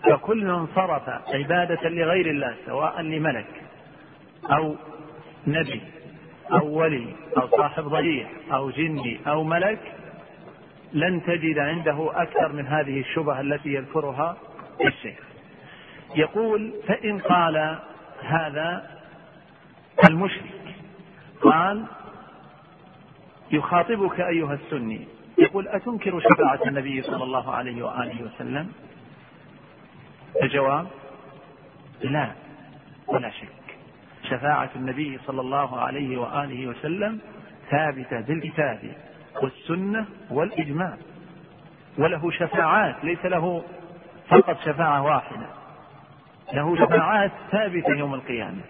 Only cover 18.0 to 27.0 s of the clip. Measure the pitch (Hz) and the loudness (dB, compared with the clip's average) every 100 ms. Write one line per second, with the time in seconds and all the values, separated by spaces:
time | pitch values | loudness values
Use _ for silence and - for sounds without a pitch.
18 | - - - 165 156 143 160 175 - - | -20 -14 -2 -2 0 -4 -4 -6 -10 -20
19 | - - - - - - - - - - | -20 -20 -20 -20 -20 -20 -20 -20 -6 8
20 | 170 160 190 - - - - - - - | 8 8 0 -4 -12 -16 -16 -18 -18 -20
21 | - - - - - 156 185 208 220 - | -20 -20 -20 6 6 8 4 0 -6 -14
22 | - - - - - - - - - - | -18 -18 -20 -20 -20 -20 -20 -20 -20 -20
23 | - - - - - 147 - 175 170 226 | -20 -20 -20 -20 -2 0 2 2 2 0
24 | 190 170 180 165 151 143 - 147 113 110 | 0 0 0 0 0 -4 -6 -6 -4 -8
25 | - - - - 339 196 190 196 240 226 | -12 -18 -4 6 6 6 -2 -4 -4 -4
26 | 196 175 226 - 135 139 - 139 135 131 | -2 2 4 6 6 4 0 -2 -2 -4